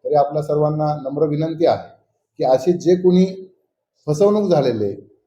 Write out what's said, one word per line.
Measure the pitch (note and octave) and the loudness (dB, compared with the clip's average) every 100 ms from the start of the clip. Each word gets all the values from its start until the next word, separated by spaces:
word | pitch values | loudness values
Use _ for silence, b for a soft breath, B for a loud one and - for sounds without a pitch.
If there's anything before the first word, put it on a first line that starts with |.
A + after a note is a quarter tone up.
| B2+ | 0
तरी | |
आपल्या | D3 C#3+ D3+ | 0 0 -4
सर्वांना | D3 D3+ D3+ D#3 D3+ D3+ C3+ | -4 -2 0 0 -2 -4 -6
नम्र | C#3+ D3+ | -2 -2
विनंती | D3+ D#3+ E3 D#3+ | -2 -4 0 0
आहे | G2+ - _ _ _ _ - | 0 -6 _ _ _ _ -6
की, | |
असे | C3+ C3 F3+ | 0 2 2
जे | F3 D3+ F3+ | 0 2 2
कुणी | F3+ F3+ F#3 - - _ _ _ _ _ - | 4 4 2 -2 -18 _ _ _ _ _ -6
फसवणूक | D3+ G3+ G#3 G3 | 2 2 2 0
झालेले | D#3+ C3 A2 G#2 G2 - _ | 0 0 -2 -4 -6 -16 _